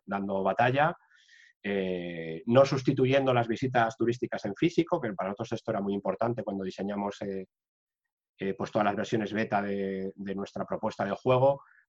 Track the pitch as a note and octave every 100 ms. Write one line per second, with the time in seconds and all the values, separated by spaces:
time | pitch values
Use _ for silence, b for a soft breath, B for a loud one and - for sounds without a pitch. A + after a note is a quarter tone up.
0 | - G2 G2 G2 F#2+ - A#2+ C3+ D3+ F3
1 | b b b b b _ G2+ G2+ F#2+ F2+
2 | F2 E2+ E2 D#2+ - B2 C#3 C#3 B2+ B2+
3 | B2+ C3+ C3+ B2 A#2 A2 C3 B2 A2+ -
4 | A#2 A#2 A#2 G#2 G#2+ G2 E3 - E3 F3
5 | B2 G2 F#2 G2+ A#2 A2+ - G#2 G2+ G2+
6 | G2 F#2+ A#2 A#2 G#2 G2 F#2 F#2+ G2 G2+
7 | G2+ - G2+ F#2+ F#2+ _ _ _ _ _
8 | _ _ _ _ F#2+ F#2+ G2+ A2 G#2 G2+
9 | G#2 A#2+ G2+ G#2 G#2+ G#2 G2+ G2 G2 F#2+
10 | F#2+ - G2 F#2+ G2 - F#2+ F#2 A2 -
11 | G2+ G2 - C3 C3+ C#3 B B